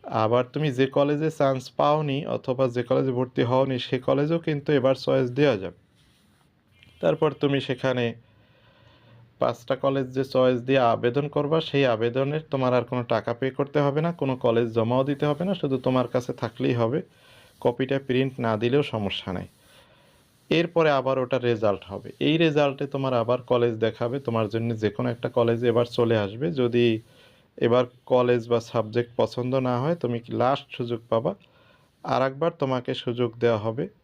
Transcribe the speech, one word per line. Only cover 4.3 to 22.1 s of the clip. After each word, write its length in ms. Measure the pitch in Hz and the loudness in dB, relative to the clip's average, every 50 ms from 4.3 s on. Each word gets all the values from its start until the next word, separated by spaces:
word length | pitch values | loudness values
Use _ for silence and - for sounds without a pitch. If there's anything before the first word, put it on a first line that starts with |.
| 165 165 | -2 -2
কিন্তু 300 | 165 160 151 143 143 - | -2 -4 -4 -4 -2 0
এবার 240 | 151 135 120 131 135 | 0 2 4 2 0
চয়েস 340 | 127 - 139 135 135 131 123 | 0 0 0 0 0 0 0
দেওয়া 280 | 123 131 147 143 117 | 0 2 2 2 2
যাবে। 320 | 95 95 87 - _ _ _ _ _ _ _ _ _ _ _ _ _ _ _ _ _ _ _ _ _ - - _ _ | 0 -4 -8 -12 _ _ _ _ _ _ _ _ _ _ _ _ _ _ _ _ _ _ _ _ _ -20 -20 _ _
তারপর 280 | 180 165 156 151 160 151 139 - | 0 0 0 2 0 -2 0 0
তুমি 180 | - 139 139 135 127 | -2 0 0 -2 -2
সেখানে 380 | - 131 - - 135 127 127 120 117 113 - _ _ _ _ _ _ _ _ _ _ _ _ _ - _ _ _ - - - - _ _ _ | -4 -6 -2 -2 -2 0 0 -2 -2 -4 -8 _ _ _ _ _ _ _ _ _ _ _ _ _ -20 _ _ _ -20 -20 -20 -20 _ _ _
পাঁচটা 360 | 127 127 117 - - - 135 131 - | -2 -2 -2 -4 -6 -6 -4 -2 0
কলেজ 220 | 139 135 139 131 127 127 | -2 0 0 -4 -4 -4
যে 60 | 131 135 135 - | -6 -6 0 2
চয়েস 240 | 131 127 127 127 120 120 | 2 4 4 2 0 0
দিয়ে 140 | 131 135 135 123 117 113 | 2 2 4 4 4 2
আবেদন 320 | 107 110 120 120 143 147 147 - | 2 0 0 0 0 -4 -2 -2
করবা, 220 | 147 147 143 160 165 156 - | -2 -2 0 0 -2 -2 0
সেই 160 | - 139 139 127 117 | 0 2 2 2 2
আবেদনের 480 | 107 117 120 117 131 135 139 151 156 156 _ | 2 0 -2 0 0 -2 -2 -2 -6 -6 _
তোমার 200 | - 135 131 127 123 | -2 0 0 2 2
আর 120 | 123 120 123 | 2 0 0
কোনো 120 | 131 127 120 - 117 | -4 -6 -2 0 0
টাকা 180 | 110 98 - 117 | 0 0 -2 -4
পে 140 | - 135 131 127 - | -4 -4 -4 -2 -4
করতে 200 | 143 139 - 151 143 | -4 -2 0 0 0
হবে 140 | 143 139 156 156 | 2 0 0 -2
না, 60 | 170 170 - | -2 -2 -2
কোনো 120 | 147 135 131 123 - | -2 -2 -2 0 0
কলেজ 220 | 120 113 117 120 113 110 | 2 2 2 0 0 0
জমাও 260 | 117 110 117 123 131 135 143 | 0 0 2 2 0 0 0
দিতে 160 | 143 139 151 147 | -2 -2 0 -2
হবে 140 | 147 147 175 | 0 0 -2
না, 80 | 196 196 185 | -4 -2 -2
শুধু 160 | - 143 135 127 - | -2 -2 -2 -2 0
তোমার 220 | 131 131 127 123 120 - | 0 2 2 0 0 -2
কাছে 180 | 127 123 - 120 - | -2 -2 -2 -8 -6
থাকলেই 340 | - 113 - - 131 139 127 117 | -6 -8 -6 -4 -2 -2 0 2
হবে, 180 | 117 113 131 170 - _ _ _ _ - - - - _ _ _ | 0 0 0 -4 -6 _ _ _ _ -20 -20 -20 -20 _ _ _
কপিটা 360 | - 123 120 - 135 131 139 139 139 | -2 -2 0 0 -2 -2 -2 -4 -2
প্রিন্ট 260 | - 123 127 135 135 127 - 120 | -2 0 0 0 0 -2 -4 -2
না 80 | 113 110 | -2 -2
দিলেও 260 | 107 117 120 127 147 147 - - | 0 0 0 2 0 0 0 -4
সমস্যা 360 | 113 104 95 - - - 98 92 | -4 -4 -4 -6 -6 -8 -8 -8
নেই। 100 | 92 92 - _ _ _ _ - - - _ _ _ _ _ _ _ _ _ _ _ _ _ | -8 -8 -10 _ _ _ _ -20 -20 -20 _ _ _ _ _ _ _ _ _ _ _ _ _
এরপরে 400 | 147 160 170 170 - 165 160 156 143 135 | 2 2 2 2 2 2 4 4 2 2
আবার 160 | 123 131 135 131 127 | 2 0 0 0 0
ওটা 140 | 120 139 127 123 120 | -2 -2 0 2 0
রেজাল্ট 340 | 117 107 110 104 98 95 - - | 0 2 2 0 0 0 -6 -12
হবে, 180 | 98 104 - - | -12 -12 -12 -14